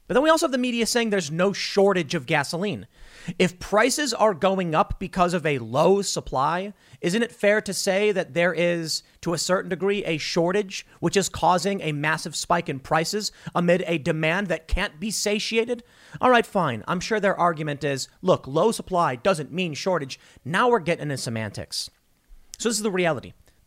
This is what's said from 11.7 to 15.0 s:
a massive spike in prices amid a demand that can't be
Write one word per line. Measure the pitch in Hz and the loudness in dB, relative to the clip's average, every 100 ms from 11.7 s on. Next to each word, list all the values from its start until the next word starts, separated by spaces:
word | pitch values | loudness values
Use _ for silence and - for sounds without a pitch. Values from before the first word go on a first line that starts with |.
| 202 | -2
a | 156 | -4
massive | 147 151 160 175 | -2 -2 -2 -6
spike | - - 175 175 | -8 -2 -2 -2
in | 139 | -8
prices | - 160 165 208 196 - - | -2 0 0 -4 -6 -10 -6
amid | 175 175 175 165 | 0 2 2 2
a | 170 | -2
demand | 165 160 156 180 190 | -2 0 0 0 -2
that | 160 - | -4 -2
can't | 160 208 | -2 -2
be | 151 | -4